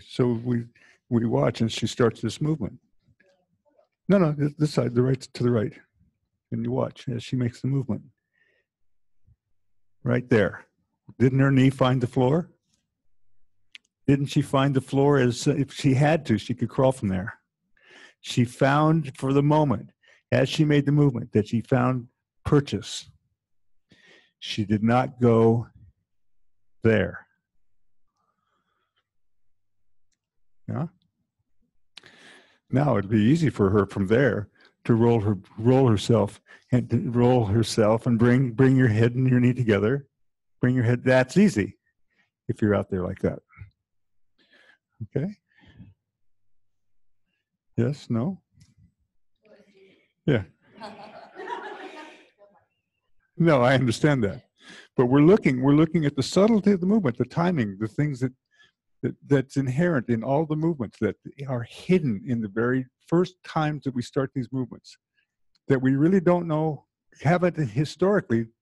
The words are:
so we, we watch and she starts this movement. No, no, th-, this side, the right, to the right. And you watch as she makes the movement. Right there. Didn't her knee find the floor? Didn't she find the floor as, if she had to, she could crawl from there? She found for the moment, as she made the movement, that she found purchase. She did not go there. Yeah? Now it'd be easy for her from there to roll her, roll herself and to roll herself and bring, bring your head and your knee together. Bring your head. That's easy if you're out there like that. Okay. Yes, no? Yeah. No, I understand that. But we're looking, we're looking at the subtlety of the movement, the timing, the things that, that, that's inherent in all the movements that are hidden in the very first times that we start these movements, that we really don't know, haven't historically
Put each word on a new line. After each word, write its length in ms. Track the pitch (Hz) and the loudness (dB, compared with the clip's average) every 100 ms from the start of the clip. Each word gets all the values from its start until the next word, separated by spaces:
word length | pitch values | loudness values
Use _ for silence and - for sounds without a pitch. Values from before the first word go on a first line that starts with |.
| - | -12
so 340 | - 123 117 | -4 -2 -2
we, 200 | 120 120 117 _ _ _ - | -4 -6 -6 _ _ _ -4
we 160 | 120 117 | -2 0
watch 340 | 131 139 - | 0 0 0
and 100 | 113 | -4
she 160 | - 107 | -4 -6
starts 340 | - 120 - | 0 -2 0
this 200 | 113 - | -8 -6
movement. 380 | 151 156 104 131 _ _ _ _ _ _ _ _ _ _ _ _ - | -4 -4 -6 -12 _ _ _ _ _ _ _ _ _ _ _ _ 0
No, 100 | 196 | 2
no, 140 | 160 | 2
th-, 200 | 147 143 143 | 0 -4 -2
this 140 | 151 | -2
side, 220 | - 123 | -2 -2
the 80 | 120 | 0
right, 180 | 127 135 | 0 -2
to 220 | - - | -6 -4
the 80 | 123 | 0
right. 220 | 117 104 - _ _ _ _ _ _ - | 0 -2 -8 _ _ _ _ _ _ -10
And 140 | 117 | -8
you 60 | 117 | -6
watch 380 | 127 117 - - | -4 -6 -8 -10
as 120 | 120 | -10
she 140 | - 131 | -6 -4
makes 240 | 123 - | -4 -4
the 80 | 131 | -4
movement. 340 | 139 127 104 - _ _ _ _ _ _ _ _ _ _ _ _ _ _ _ _ _ _ _ | -4 -4 -8 -10 _ _ _ _ _ _ _ _ _ _ _ _ _ _ _ _ _ _ _
Right 260 | 127 123 123 | -4 -4 0
there. 340 | 117 90 - - _ _ _ _ - | 0 0 -4 -20 _ _ _ _ -2
Didn't 220 | 127 135 | 0 2
her 100 | 135 | 2
knee 180 | 135 135 | 4 2
find 320 | 131 127 127 | 2 0 0
the 60 | 120 | -2
floor? 440 | - 127 160 175 _ _ _ _ _ _ _ _ - - _ _ - _ _ - | 0 0 0 -4 _ _ _ _ _ _ _ _ -20 -20 _ _ -20 _ _ 0
Didn't 200 | 139 143 | 0 0
she 140 | - | -2
find 340 | 139 139 139 | 0 0 0
the 60 | 131 | -2
floor 380 | - 139 143 143 | -2 0 2 4
as, 280 | 123 120 - | 2 0 -2
if 280 | 139 139 | -2 -4
she 180 | - 139 | -2 0
had 320 | 131 147 165 - | 2 2 0 0
to, 120 | 107 | -2
she 160 | - | -2
could 160 | 120 117 | -6 -6
crawl 220 | - 131 | 0 0
from 160 | 131 104 | 0 -4
there? 260 | 92 92 - _ _ _ _ _ - - _ | -4 -6 -12 _ _ _ _ _ -20 -20 _
She 240 | - - 120 | -8 -2 -2
found 680 | - 135 143 156 160 135 - | 0 2 2 2 0 -2 -8
for 160 | 135 | -2
the 80 | 139 | 0
moment, 480 | 147 151 151 110 - _ _ _ - | 2 2 2 -2 -6 _ _ _ -2
as 160 | 123 135 | 0 0
she 160 | - | 0
made 220 | 151 147 143 | 2 2 2
the 60 | |
movement, 400 | 147 143 120 - | 2 2 0 -2
that 160 | 107 - | -2 0
she 120 | 113 | -2
found 460 | - 127 123 127 120 _ _ _ | -2 0 0 -4 -8 _ _ _
purchase. 680 | - 147 143 98 - - - _ _ _ _ _ _ _ _ _ _ _ _ _ | 0 0 0 -6 -8 -14 -16 _ _ _ _ _ _ _ _ _ _ _ _ _
She 260 | - - | -12 -6
did 180 | 98 107 | -2 0
not 380 | 113 123 131 - | 2 2 0 0
go 460 | 120 113 113 117 117 - - _ _ _ _ _ _ _ _ _ | 2 4 4 2 -4 -16 -20 _ _ _ _ _ _ _ _ _
there. 440 | 113 107 92 - - _ _ _ _ _ _ _ _ _ _ _ _ _ _ _ _ _ _ _ _ _ _ _ _ _ _ _ _ _ _ _ _ _ - | 0 0 -2 -6 -20 _ _ _ _ _ _ _ _ _ _ _ _ _ _ _ _ _ _ _ _ _ _ _ _ _ _ _ _ _ _ _ _ _ -12
Yeah? 200 | 117 170 _ _ _ _ _ _ _ _ _ _ - - _ - - _ _ - | -10 -10 _ _ _ _ _ _ _ _ _ _ -20 -20 _ -20 -20 _ _ -6
Now 260 | 127 147 110 | -2 0 0
it'd 140 | 95 | 0
be 100 | 107 | 0
easy 300 | 104 165 151 | 2 2 0
for 180 | - 101 | 0 2
her 160 | 104 | 2
from 220 | 98 - 95 | 0 -2 0
there 420 | 117 139 101 104 _ _ _ - | 2 2 -2 -8 _ _ _ 0
to 80 | |
roll 260 | 117 117 117 | 2 4 2
her, 160 | 104 98 - - | 0 -4 -6 -4
roll 280 | 113 131 135 | 2 4 4
herself 540 | 107 - 117 101 - _ - - | 2 2 2 2 -4 _ -20 -2
and 160 | 127 117 | -2 0
to 220 | 117 160 | -4 -2
roll 340 | 120 120 127 | 0 2 2
herself 640 | 107 107 110 - 104 113 - | 2 0 0 2 2 2 0
and 120 | 113 | 2
bring, 340 | 120 123 131 | 4 4 0
bring 220 | 113 131 | 2 4
your 140 | 131 127 | 4 2
head 280 | 107 117 123 | 4 2 2
and 120 | 131 | 0
your 100 | 123 | 2
knee 140 | 123 | 2
together. 540 | 127 117 101 104 139 - _ _ _ _ - | 0 2 2 2 -2 -6 _ _ _ _ -4
Bring 120 | 127 | 0
your 100 | 127 | 0
head. 200 | 117 123 | 0 0
That's 320 | 127 127 127 175 | 2 2 4 4
easy 400 | 202 113 95 - _ _ _ _ _ _ - | 2 2 -4 -6 _ _ _ _ _ _ -10
if 140 | - | -2
you're 120 | 107 | 0
out 140 | 98 98 | 0 -2
there 140 | 95 | -6
like 160 | 90 95 | -6 -4
that. 220 | 92 - _ - 101 _ _ _ _ _ _ _ _ _ _ _ _ - 107 - | -4 -6 _ -20 -20 _ _ _ _ _ _ _ _ _ _ _ _ -18 -10 -8
Okay. 160 | 175 208 _ _ _ - - _ _ _ _ _ _ _ _ _ _ _ _ _ _ _ _ _ _ - | -8 -12 _ _ _ -20 -20 _ _ _ _ _ _ _ _ _ _ _ _ _ _ _ _ _ _ -4
Yes, 340 | 120 147 - | -4 -4 -6
no? 300 | 117 139 190 _ _ _ _ _ _ _ _ _ _ _ _ _ _ _ _ _ _ - | -6 -6 -8 _ _ _ _ _ _ _ _ _ _ _ _ _ _ _ _ _ _ -2
Yeah. 160 | 127 95 _ _ - 208 - 214 - - - 415 466 427 392 381 302 311 - _ _ 208 202 _ _ _ _ _ _ _ - | -2 -4 _ _ -20 -20 -20 -20 -20 -20 -18 -14 -12 -14 -16 -18 -20 -20 -20 _ _ _ _ _ _ _ _ _ _ _ -2
No, 260 | 165 143 | 2 4
I 120 | 120 | 4
understand 500 | 131 131 107 156 139 | 2 0 0 0 0
that. 220 | 101 92 _ _ - - - - | -2 -6 _ _ -20 -20 -12 -2
But 100 | 123 | 2
we're 140 | 139 | 4
looking, 420 | 147 214 - 127 | 6 6 2 0
we're 140 | 135 147 | 2 2
looking 280 | 160 175 | 2 0
at 120 | 143 - | -2 -2
the 60 | |
subtlety 480 | 127 - 208 226 190 | -2 2 2 2 2
of 80 | 196 | 0
the 60 | 180 | 2
movement, 300 | 220 156 117 | 0 0 -2
the 80 | |
timing, 520 | 120 - 175 170 107 95 | -4 -2 -2 0 -2 -4
the 80 | 110 | -8
things 320 | - 147 131 | -4 -4 -2
that, 140 | 127 - _ _ _ _ _ _ | -6 -8 _ _ _ _ _ _
that, 100 | 131 - - | -10 -8 -2
that's 280 | 139 131 - | 0 0 -4
inherent 520 | 135 127 175 151 113 | -4 -2 0 0 -2
in 160 | 117 | -4
all 200 | 113 139 | -2 -2
the 120 | 160 156 | -2 -2
movements 420 | 160 156 101 - | -4 -4 -6 -4
that 140 | 104 - - - 139 | -4 -4 -14 -16 -8
are 160 | 123 | -8
hidden 580 | 117 - - 185 151 98 139 | -8 -12 0 0 0 -4 -4
in 140 | 117 | -6
the 80 | 107 | -4
very 360 | 101 120 131 131 _ - | -4 -2 -2 -6 _ -2
first 300 | 170 175 - | 0 0 -6
times 400 | - 165 151 151 | -8 -4 -4 -4
that 100 | 135 | -8
we 80 | 127 | -8
start 300 | 120 - 135 | -6 -4 -6
these 140 | 139 120 | -6 -8
movements, 480 | 131 123 95 - - _ _ _ _ _ _ - | -6 -8 -12 -20 -20 _ _ _ _ _ _ -2
that 120 | 135 | 0
we 140 | 131 | 0
really 260 | 135 156 196 | 2 2 2
don't 280 | 170 175 170 | 2 0 0
know, 380 | 156 160 147 _ _ _ _ | -4 -4 -6 _ _ _ _
haven't 320 | 135 175 175 | 0 0 0
historically 920 | 156 143 104 151 - 185 202 - 117 113 _ | -2 -4 -4 -6 -2 0 0 0 -2 -4 _